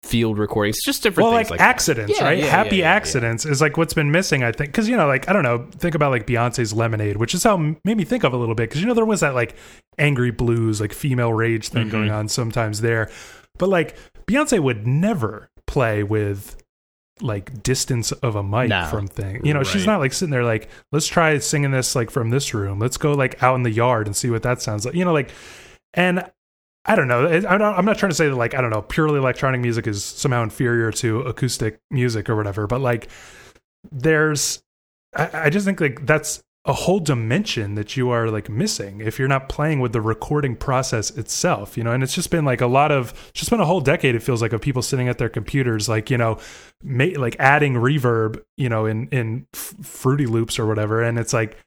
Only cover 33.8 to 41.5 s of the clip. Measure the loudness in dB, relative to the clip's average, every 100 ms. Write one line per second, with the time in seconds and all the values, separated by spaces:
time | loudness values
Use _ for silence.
33.8 | -14 -4 2 2 2 0 -2 -6 _ _
34.8 | _ _ _ -4 -4 0 0 2 0 0
35.8 | -2 -2 0 0 0 -10 _ _ -4 -2
36.8 | 2 2 2 0 2 0 0 -4 -4 -4
37.8 | -6 -2 0 2 0 -2 -4 -2 -2 -2
38.8 | -8 -6 -8 -2 0 0 -2 -4 0 0
39.8 | 0 0 -2 -4 -2 -2 -2 -4 -2 -2
40.8 | 0 -2 -4 -8 -8 -2 0